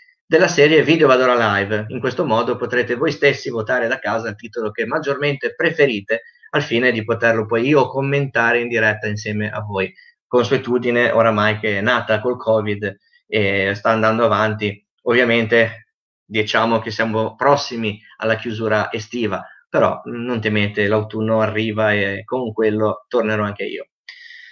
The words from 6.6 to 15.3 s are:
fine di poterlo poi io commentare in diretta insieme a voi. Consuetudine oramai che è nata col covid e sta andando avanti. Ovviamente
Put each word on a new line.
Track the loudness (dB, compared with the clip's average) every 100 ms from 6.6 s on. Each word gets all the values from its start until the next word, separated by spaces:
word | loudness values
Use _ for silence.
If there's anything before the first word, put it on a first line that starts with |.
fine | -2 0 2
di | 0
poterlo | -2 0 0 0 0
poi | -2 2
io | 2 2
commentare | -2 -2 -2 -2 0 0 0
in | 0
diretta | 0 0 0 -4
insieme | -6 -6 -4 -4
a | -6
voi. | -6 -4 -6 -8 -20 _ _
Consuetudine | 0 2 0 0 -2 0 2 2
oramai | 4 2 2 0 0
che | -2 -2
è |
nata | 0 0 0 -2
col | -2 -2
covid | 0 0 0 -4 -6 -10 _ _ _
e | -2 0 0 0
sta | 0 0
andando | 2 2 2 2
avanti. | 2 0 -2 -4 -6 _ _
Ovviamente | 0 2 4